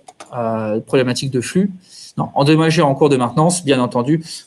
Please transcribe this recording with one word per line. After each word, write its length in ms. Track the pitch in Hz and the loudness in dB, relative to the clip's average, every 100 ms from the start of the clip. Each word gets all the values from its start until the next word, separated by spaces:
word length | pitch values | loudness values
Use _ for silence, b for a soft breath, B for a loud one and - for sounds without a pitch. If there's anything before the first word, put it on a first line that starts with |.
| - _ - 127 | -14 _ -14 -6
euh, 400 | 113 110 107 110 | -4 -4 -2 -4
de 40 | |
problématiques 500 | - 139 127 123 139 | 0 0 0 -2 -4
de 120 | 127 | -4
flux. 280 | 117 185 202 - B B B - | -2 -2 -2 -4 B B B -8
Non, 120 | - | -4
endommagé 480 | - 143 156 160 160 | 0 4 4 4 2
en 140 | 147 135 | 2 2
cours 140 | 151 | 2
de 80 | 131 | 2
maintenance, 460 | 120 131 165 175 | 0 2 0 0
bien 160 | 139 131 | 0 0
entendu. 440 | 123 123 120 160 B B | 0 -2 0 -2 B B